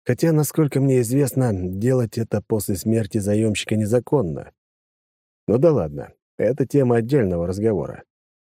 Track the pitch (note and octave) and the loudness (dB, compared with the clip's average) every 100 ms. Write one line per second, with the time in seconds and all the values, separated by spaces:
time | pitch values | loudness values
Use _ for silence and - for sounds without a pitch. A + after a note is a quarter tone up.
0 | - B2 E3 D3+ D3 - D3 C3+ C#3 B2+ | -4 0 2 2 2 0 0 2 2 2
1 | A2+ C3+ C#3 C3 B2+ F#2+ F#2 F#2+ A#2+ C3 | 2 0 0 0 0 0 -4 -2 0 0
2 | A2+ - A2 G#2+ - A2 - F#2+ A2 A2+ | 0 -4 -4 -4 -2 -4 -2 -4 0 0
3 | G#2 A2 G2 G#2 A2 G2+ - G#2+ G#2 A#2+ | 0 -2 0 0 0 -2 -2 -2 0 0
4 | - D3 F2 C#2 - - _ _ _ _ | 0 -2 -2 -6 -12 -20 _ _ _ _
5 | _ _ _ _ - A#2 E3 C3+ D#2+ C#2+ | _ _ _ _ -2 2 4 2 -2 -8
6 | A1 _ _ - G#2 C#3 C3 C#3+ B2+ A#2 | -14 _ _ -2 -2 0 0 2 2 2
7 | A2+ C#3+ G2 F2 F2 F#2 A2 F#2+ C2+ - | 2 0 0 0 -4 -2 -2 -2 -4 -10
8 | - _ _ _ | -20 _ _ _